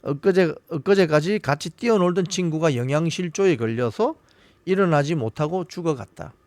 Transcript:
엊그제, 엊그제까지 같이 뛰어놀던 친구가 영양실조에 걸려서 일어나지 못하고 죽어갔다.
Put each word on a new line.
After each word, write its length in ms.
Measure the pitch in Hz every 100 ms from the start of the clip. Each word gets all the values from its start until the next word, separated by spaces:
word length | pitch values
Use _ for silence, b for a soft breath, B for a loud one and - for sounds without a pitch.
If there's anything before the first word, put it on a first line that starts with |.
엊그제, 500 | - 143 202 185 175 147 _
엊그제까지 680 | 165 185 196 175 151 160 214
같이 320 | - 156 170
뛰어놀던 560 | - 240 220 175 180 175
친구가 480 | - 175 156 160
영양실조에 800 | 123 127 147 165 - 180 151 196
걸려서 600 | 135 113 113 120 107 240 320 b b b b
일어나지 500 | - 190 190 151 143
못하고 500 | 165 113 - 151 185
죽어갔다. 720 | 175 - 170 135 107 - 143 -